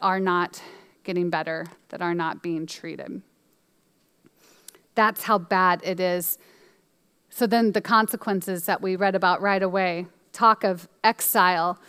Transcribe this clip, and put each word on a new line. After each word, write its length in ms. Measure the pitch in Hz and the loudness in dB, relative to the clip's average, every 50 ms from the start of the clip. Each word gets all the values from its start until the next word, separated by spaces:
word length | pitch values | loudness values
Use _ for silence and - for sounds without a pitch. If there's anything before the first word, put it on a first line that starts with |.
| - | 0
are 160 | 190 185 190 | 0 0 0
not 420 | 190 190 180 175 175 - - - - - - - - _ _ _ - | 0 0 0 0 0 -2 -6 -12 -20 -20 -20 -20 -20 _ _ _ -10
getting 280 | 196 175 180 175 175 | -6 -2 -2 -2 -2
better, 340 | 165 156 156 160 160 160 165 170 - _ _ - | -2 -4 -4 -4 -6 -8 -8 -12 -16 _ _ -16
that 140 | - - 180 | -10 -6 -4
are 100 | 170 170 | -2 -2
not 300 | 175 160 160 - - - | -2 -2 -4 -6 -6 -8
being 240 | 175 165 156 160 160 | -6 -6 -6 -6 -10
treated. 560 | - - - 165 151 - - - - 190 - _ _ _ _ _ _ _ _ _ _ _ _ _ _ _ _ _ _ _ _ _ _ _ _ _ _ _ _ - - _ _ _ - | -12 -14 -14 -14 -14 -12 -12 -12 -14 -14 -16 _ _ _ _ _ _ _ _ _ _ _ _ _ _ _ _ _ _ _ _ _ _ _ _ _ _ _ _ -20 -20 _ _ _ 0
That's 300 | 226 214 220 220 - - | 2 2 2 2 -2 -2
how 160 | - 214 196 | 0 0 0
bad 420 | 170 - 202 185 185 180 175 175 - | 0 2 2 4 4 4 2 2 -2
it 160 | 185 185 170 | -4 -4 -2
is. 380 | 185 180 175 180 170 - - - _ _ _ _ _ _ _ _ _ _ _ _ _ _ _ _ _ _ | -2 -2 -2 -2 -4 -4 -8 -8 _ _ _ _ _ _ _ _ _ _ _ _ _ _ _ _ _ _
So 160 | - - 247 202 | -6 -2 -2 2
then 240 | 226 233 233 214 | 2 2 2 2
the 100 | 175 214 | 2 0
consequences 840 | - - 233 220 214 - - - - 220 196 185 - 196 185 175 170 - | 0 2 4 4 4 2 -2 -8 -4 -4 -4 -4 -4 -4 -6 -6 -2 -2
that 120 | 185 - | -4 -2
we 160 | - 190 185 | -2 -4 -2
read 200 | 180 202 196 190 | 0 0 2 2
about 260 | 185 190 180 175 - | 2 2 2 2 2
right 220 | 196 202 196 190 190 | 2 0 0 2 0
away, 420 | 185 180 196 185 180 170 170 180 170 _ _ _ _ - | 0 0 0 0 0 -2 -4 -6 -10 _ _ _ _ -2
talk 300 | - 233 226 220 - - | 4 4 4 6 4 2
of 240 | 196 180 170 - - _ _ - | -2 -2 -2 -6 -18 _ _ 2
exile, 760 | 220 233 - - - - 214 180 180 180 165 165 180 180 - - | 2 2 2 -2 0 2 4 4 4 4 2 0 -2 -4 -6 -10